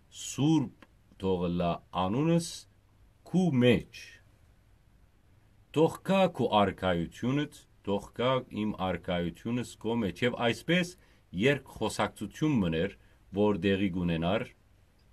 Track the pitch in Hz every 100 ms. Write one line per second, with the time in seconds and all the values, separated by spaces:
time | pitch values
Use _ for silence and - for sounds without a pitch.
0 | _ - - - 147 156 113 - - _
1 | _ - 95 90 87 87 87 82 - 87
2 | 92 120 160 170 165 - - _ _ _
3 | - _ - 175 180 131 123 107 - -
4 | - - - _ _ _ _ _ _ _
5 | _ _ _ _ _ _ _ 147 160 -
6 | - 196 185 - 117 104 98 87 92 87
7 | 82 - 120 143 147 - - _ - 101
8 | - - 123 131 - 101 107 - 92 90
9 | - 87 87 82 113 123 107 - 107 117
10 | 98 85 120 - 117 113 - 175 175 -
11 | - _ _ 85 123 139 - - 110 -
12 | 104 - 101 - 156 131 87 80 90 -
13 | - _ _ 95 104 98 98 98 101 90
14 | 87 80 85 110 123 - _ _ _ _
15 | _